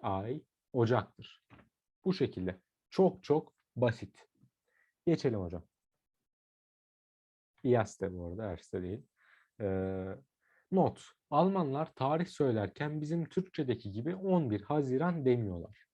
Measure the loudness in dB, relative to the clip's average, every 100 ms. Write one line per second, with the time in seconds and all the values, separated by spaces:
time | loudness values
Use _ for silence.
0 | -4 -2 -4 -8 -12 _ _ 2 4 4
1 | 0 -8 -20 -20 _ -20 _ _ _ _
2 | -2 0 0 -2 -6 -6 _ _ _ 2
3 | 2 2 0 0 -2 _ _ -2 0 0
4 | -8 -16 -20 _ _ _ _ _ _ _
5 | 0 2 2 0 -2 -8 -12 _ _ _
6 | _ _ _ _ _ _ _ _ _ _
7 | _ _ _ _ _ _ 2 2 2 -4
8 | -6 -6 -8 -8 -8 -8 -8 -8 -6 -8
9 | -12 _ _ _ _ -6 -2 -2 -2 -4
10 | -8 -12 -18 _ _ _ _ 2 2 0
11 | -14 _ -2 2 4 2 0 -2 -4 -2
12 | 0 0 -2 0 2 2 0 -4 -6 -4
13 | -4 -4 -2 -2 -4 -2 -2 -2 -4 -6
14 | -4 -4 2 2 2 0 0 0 2 2
15 | 0 2 4 4 2 -4 -10 -16 _